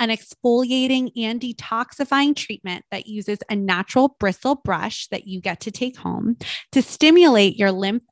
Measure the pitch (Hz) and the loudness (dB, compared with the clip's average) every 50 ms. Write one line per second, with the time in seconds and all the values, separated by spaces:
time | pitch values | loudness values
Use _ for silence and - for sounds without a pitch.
0 | 240 226 226 220 - - - - - 247 233 247 254 240 254 262 262 254 269 262 | -4 -4 -4 -6 -8 -14 -10 -4 0 2 2 2 2 0 0 0 0 0 0 0
1 | 254 240 - 233 226 220 233 240 254 247 226 - - - 226 226 247 - - - | -2 -4 -4 -6 -6 -4 -6 -6 -8 -10 -10 -12 -10 -6 -6 -6 -6 -6 -8 -8
2 | 277 - 277 277 285 285 294 - - - 214 - - 185 180 180 - _ 202 190 | -4 0 0 2 2 2 0 -2 -6 -10 -12 -10 -8 -8 -10 -10 -10 _ -12 -12
3 | - - 214 208 190 - 208 208 - - 214 202 196 196 185 175 196 - - 254 | -10 -10 -12 -8 -6 -6 -6 -6 -6 -6 -4 -2 0 0 0 -2 -2 0 2 2
4 | 262 269 - - 208 190 180 - - 254 285 269 - 202 185 156 - 208 - - | 2 2 2 -2 -2 -2 -2 -2 -2 -2 -2 -2 -2 -4 -4 -2 -4 -6 -8 -10
5 | - - 202 - - 196 185 185 175 196 170 - - 226 208 - 247 254 247 - | -10 -10 -10 -10 -10 -10 -10 -8 -6 -6 -8 -6 -10 -12 -6 -6 -6 -6 -6 -8
6 | - 175 - - - 226 240 - - - - - - _ - 269 233 - - - | -8 -6 -6 -2 -2 -2 -4 -4 -8 -12 -12 -12 -12 _ 0 0 0 0 0 4
7 | 302 311 320 359 349 311 247 214 202 190 - - 202 196 185 185 196 196 214 240 | 6 8 8 8 8 8 8 6 4 4 2 2 0 0 2 0 -2 -2 -2 -4
8 | - _ | -6 _